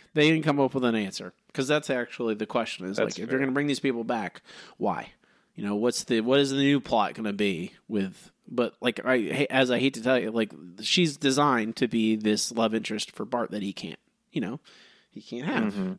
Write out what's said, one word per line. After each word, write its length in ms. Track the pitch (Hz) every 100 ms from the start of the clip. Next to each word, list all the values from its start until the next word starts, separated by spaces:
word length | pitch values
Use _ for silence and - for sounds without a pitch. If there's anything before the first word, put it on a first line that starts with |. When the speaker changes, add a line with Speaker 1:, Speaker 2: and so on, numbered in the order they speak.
| -
Speaker 1:
They 160 | 156 151
didn't 140 | 160
come 160 | 151 143
up 140 | 131 135
with 80 | 123
an 100 | 113
answer, 380 | 98 - 95 - _
'cause 140 | - 131
that's 220 | 151 147
actually 460 | 131 117 - 117 107
the 100 | 110
question, 400 | 123 113 - 92
is, 120 | 104
Speaker 2:
That's 80 | 107
Speaker 1:
like, 80 |
if 40 | -
you're 80 | 113
Speaker 2:
fair. 100 | 131
Speaker 1:
gonna 120 | 135
bring 160 | 135 147
these 120 | 131
people 240 | 139 117
back, 380 | 113 120 95 - - - - -
why? 360 | 107 80 - - _ _ _ -
You 80 |
know, 120 | 101 104
what's 280 | 120 -
the, 180 | - 117
what 180 | 113 139
is 120 | 139
the 60 | 135
new 220 | 139 143
plot 360 | - 117 95 -
gonna 180 | 110
be 400 | 101 104 85 90 - -
with, 440 | 107 95 - - _ -
but, 280 | 120 117 -
like, 220 | 123 110 123
I, 120 | 127
hey, 300 | 92 120 147
as 220 | 131 127
I 80 | 120
hate 140 | 131 131
to 60 |
tell 160 | 120 127
you, 100 | 107
like, 220 | 113 110 71 87 92
she's 360 | - - 170 143
designed 580 | 139 135 147 123 110 113
to 100 | 123
be 280 | 120 110 110
this 360 | 107 107 -
love 240 | 117 110 110
interest 360 | 107 107 -
for 140 | - 113
Bart 240 | 123 113
that 120 | -
he 100 | 190
can't, 260 | - - - _ _ _
you 100 | 156
know, 180 | 101 131 - - - _ _
he 100 | -
can't 240 | - - 160
have 260 | 233 107
Speaker 2:
Mm-hmm. 200 | - 92